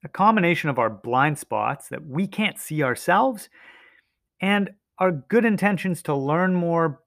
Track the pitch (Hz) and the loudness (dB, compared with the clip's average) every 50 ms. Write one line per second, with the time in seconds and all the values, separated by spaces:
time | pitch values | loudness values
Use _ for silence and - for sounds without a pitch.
0 | - 156 _ - 190 214 220 214 175 170 175 139 - 151 135 127 120 110 107 98 | -16 -16 _ 2 4 4 4 4 4 2 2 0 0 -2 0 0 0 0 -2 -4
1 | - 120 120 127 139 151 151 - - _ 113 107 107 117 135 - - - - - | -6 -2 2 2 2 2 0 -4 -6 _ -4 -2 -2 -2 -4 -6 -10 -14 -14 -14
2 | 156 156 127 156 196 196 - - 220 196 - - - - 156 151 147 127 123 - | -12 -8 -4 -4 -4 -4 -4 -4 -4 -4 -4 -8 -12 -8 -2 -2 0 0 0 -2
3 | - - 175 196 262 269 247 202 - - _ - - - - - - _ _ _ | 0 0 2 2 2 0 -2 -6 -14 -20 _ -20 -20 -20 -20 -20 -20 _ _ _
4 | _ _ _ _ _ _ _ _ - 190 202 208 202 185 - _ _ _ _ - | _ _ _ _ _ _ _ _ -2 0 0 0 0 -2 -6 _ _ _ _ 0
5 | 185 185 175 139 127 _ - 233 214 233 214 180 185 202 202 165 - 190 175 151 | 0 0 0 -2 -4 _ 2 2 4 4 2 2 2 0 0 0 -2 -4 -6 -4
6 | - - 151 143 135 139 151 170 185 185 185 180 175 170 170 165 165 160 139 - | -4 -4 -2 -2 0 0 0 2 2 2 2 0 0 0 0 0 0 0 -2 -6
7 | _ | _